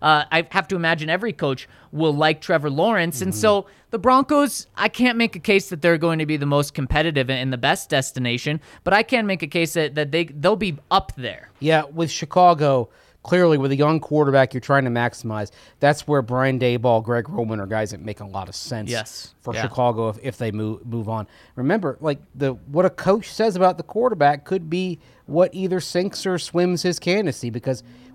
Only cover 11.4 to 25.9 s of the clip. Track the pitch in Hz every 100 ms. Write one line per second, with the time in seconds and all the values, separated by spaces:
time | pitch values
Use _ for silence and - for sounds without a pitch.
11.4 | - _ 143 156 147 160 160 - 151 180
12.4 | 180 165 147 131 110 _ _ _ - 180
13.4 | 175 147 135 135 147 160 - 147 143 135
14.4 | 131 127 - 139 131 120 120 - 117 107
15.4 | 104 - - _ 143 147 - 147 117 127
16.4 | 135 131 123 120 123 113 113 120 131 196
17.4 | 113 110 98 110 107 101 104 104 101 98
18.4 | 95 - - 120 107 117 107 - - _
19.4 | - 113 113 117 123 113 113 107 135 -
20.4 | 113 107 110 107 120 117 107 110 101 -
21.4 | - - 131 214 165 127 156 143 - 131
22.4 | 139 123 - 147 185 - 185 208 - -
23.4 | 220 180 185 170 - 214 247 196 143 147
24.4 | - 190 165 175 185 170 _ _ - 147
25.4 | 180 180 190 185 -